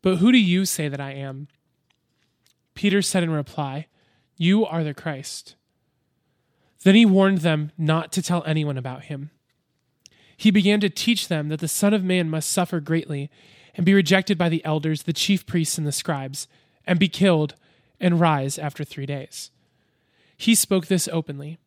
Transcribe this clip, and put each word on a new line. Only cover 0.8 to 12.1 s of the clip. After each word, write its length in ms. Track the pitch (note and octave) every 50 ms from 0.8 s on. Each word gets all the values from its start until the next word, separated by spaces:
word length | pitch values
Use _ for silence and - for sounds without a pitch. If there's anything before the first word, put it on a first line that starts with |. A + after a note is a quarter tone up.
| D3+
that 140 | D3 C#3 C#3
I 100 | C#3 C#3
am?" 380 | C3+ C#3 C#3 C#3 C3 C3+ D3 _ _ _ _ _ _ _ _ _ _ _ _ _ _ _ _ _ _ _ _ _ _ _ _ _ _
Peter 260 | - - G3+ F#3+ G3+
said 220 | F#3 - - F#3 E3+
in 80 | E3
reply, 560 | D#3+ D3+ C#3 - - - C#3+ C3+ C3 D3 D#3 _ _ _ _ _ _ _ _ _ _
"You 280 | - E3 F3 G3 G#3+ A3
are 180 | - E3 E3 D#3
the 100 | D3+ C#3
Christ." 640 | - - E3 D3 C3+ C#3 - - - - - _ _ _ _ _ _ _ _ _ _ _ _ _ _ _ _ _ _ _ _ _ _ _ _ _ _ -
Then 120 | F#3+ G3
he 100 | A3+ A#3
warned 340 | G#3 F#3 F#3+ F#3+ F#3+ G3 F3
them 320 | D#3 E3+ D#3 D3+ D3+ D3+ _
not 340 | - D#3+ D3+ D#3 E3 D#3+ - -
to 80 | F#3+
tell 220 | - - F3+ E3+ -
anyone 320 | D#3 D#3 D#3 D3+ D3 C#3
about 280 | C3 B2 C3 B2+ C3+ -
him. 260 | - D3 C3+ D3 D3+ _ _ _ _ _ _ _ _ _ _ _ _ _ _ _ - _ _ _ _ _
He 140 | _ - G#3+
began 280 | F3+ G#3+ F3 G3+ G#3 G#3
to 80 | G#3 F#3+
teach 380 | - - - A#3 A#3 - -
them 220 | - F3 D#3 D3 D3+
that 100 | D#3 D3+
the 80 | E3+
Son 260 | D#3 - - G3+ G3+ G#3
of 100 | G#3 F#3
Man 260 | F3+